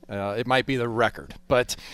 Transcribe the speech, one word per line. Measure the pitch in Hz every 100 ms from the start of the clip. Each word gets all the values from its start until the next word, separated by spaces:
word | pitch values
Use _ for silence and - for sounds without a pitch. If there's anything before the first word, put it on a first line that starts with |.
| -
uh, | 101 101 107
it | 117
might | 127 123
be | 131
the | 120
record. | 113 110 - 71 - -
But, | 123 127 - -